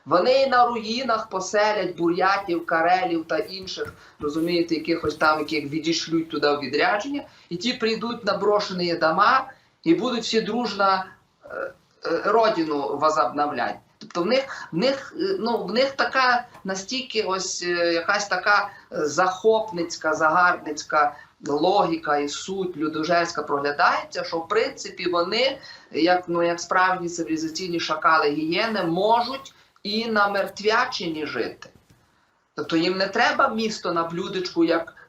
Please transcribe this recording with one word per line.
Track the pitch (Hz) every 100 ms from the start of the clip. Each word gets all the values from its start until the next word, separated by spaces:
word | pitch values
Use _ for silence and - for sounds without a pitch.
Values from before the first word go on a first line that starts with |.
| 135
вони | 170 240 269 269
на | 247 240
руїнах | 233 214 233 254 226 -
поселять | 190 180 208 214 202 180 165
бурятів, | 170 175 190 202 196 170 -
карелів | 165 175 185 180 165
та | 160 156
інших, | 185 185 185 160 147 - - -
розумієте, | 147 160 170 170 165
якихось | 156 160 165 156
там, | 147 156 151
яких | 147 156
відішлють | 139 147 151 165 - 160 160
туди | 147 147
у | 143
відрядження, | 131 147 170 - 285 285 - - -
і | 175
ті | 240
прийдуть | 247 220 220 233 226
на | 196 180
брошені | 202 208 - 180 175
дома | 160 156 165 208 262 262 - _ _
і | -
будуть | 180 247 233
всі | - 220
дружно, | 214 233 220 202 196 190 185 - _ _
е, | - - - - _ _ 151
е, | 160
родину | 185 220 214 170 156 147 139 139
возобновлять. | 156 156 143 143 147 131 104 - _ -
Тобто | - 175
в | 185
них, | 262 269 - -
в | 165
них, | 254 269 - -
е, | 190 190
ну, | 226 214
в | 180
них | 214 277
така | - 240 262 254 240 240 -
настільки | 190 190 - 254 254 220
ось, | 196 185 185 -
е, | 175 175 170
якась | 170 165 208 208
така, | 180 214 202 208 - -
е, | 170 151
захопницька, | 139 180 185 220 220 214 170 170 - 156
загарбницька | 156 156 175 180 175 151 147 - 156 147 - - _ 143
логіка | 147 175 202 175 160 151 147
і | 143
суть | - - 190 180 147
людожерська | 160 156 156 175 165 -
проглядається, | 143 143 147 147 196 277 - 185
що | - 165
в | 160
принципі | 214 269 - 196 - 175
вони, | 175 175 220 269 285 - - -
як, | - 170 180 175
ну, | 170
як | 170 170
справжні | - 185 185 185 175
цивілізаційні | 170 156 160 156 - 185 170
шакали | 165 156 170 160 147
гієни, | 147 156 185 226 208
можуть | 170 170 208 233 240 262 - - _ _
і | 202 214 226
на | 214 202
мертвячині | 196 190 - 208 220 254 - 175 156 147
жити. | 120 95 - - _ _ _ _ _ _ _ _
Тобто | - - 165
їм | 180 190
не | 196
треба | 233 277 294 269
місто | 220 220 - 185
на | 170
блюдечку, | 165 170 185 185 180 170
як | 165 165 - -